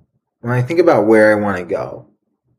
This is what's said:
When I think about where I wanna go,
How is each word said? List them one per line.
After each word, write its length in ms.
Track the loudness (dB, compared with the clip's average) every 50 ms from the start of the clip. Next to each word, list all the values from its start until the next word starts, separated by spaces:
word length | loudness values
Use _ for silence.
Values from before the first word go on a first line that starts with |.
| _ _ _ _ _ _ _ _
When 140 | -8 -6 -4
I 80 | -4
think 180 | -4 -2 -2 0
about 260 | 2 2 2 2 2
where 280 | 4 4 4 4 4 2
I 80 | 0
wanna 240 | -2 -4 -6 -6 -8
go, 420 | -8 -8 -8 -8 -10 -14 -16 -20 _ _ _ _ _ _ _ _ _ _